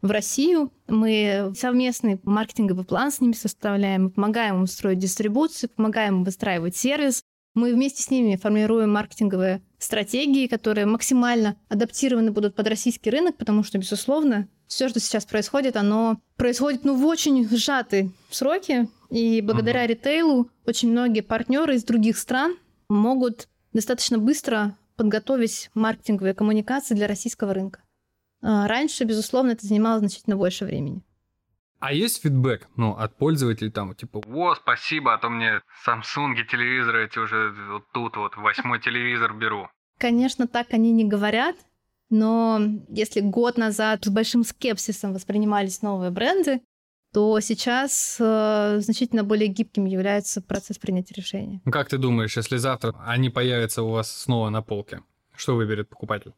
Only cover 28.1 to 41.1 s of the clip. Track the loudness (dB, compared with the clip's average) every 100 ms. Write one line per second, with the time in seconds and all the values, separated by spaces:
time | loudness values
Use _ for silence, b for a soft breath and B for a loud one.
28.1 | _ _ _ 0 2 2 0 -2 -2 -2
29.1 | 0 0 2 2 0 0 2 4 2 0
30.1 | -2 -4 0 0 -2 -6 -4 -6 -8 -12
31.1 | _ _ _ _ _ _ _ -4 -2 -2
32.1 | -2 0 2 2 0 -6 -2 -2 0 -6
33.1 | _ 0 2 0 -2 -4 -6 -8 -10 -12
34.1 | -12 -10 -4 -2 0 0 -2 -2 -2 0
35.1 | 0 0 -2 -2 -2 _ -8 -2 -2 -4
36.1 | -4 -2 -2 -4 -2 0 0 2 0 -2
37.1 | -4 -2 -2 -2 -6 -10 -10 -8 -6 -6
38.1 | -6 -6 -2 0 0 -2 -2 -2 -2 -2
39.1 | 0 -2 -2 -4 -4 -8 _ _ _ 0
40.1 | 2 0 0 -4 -2 -2 2 4 4 2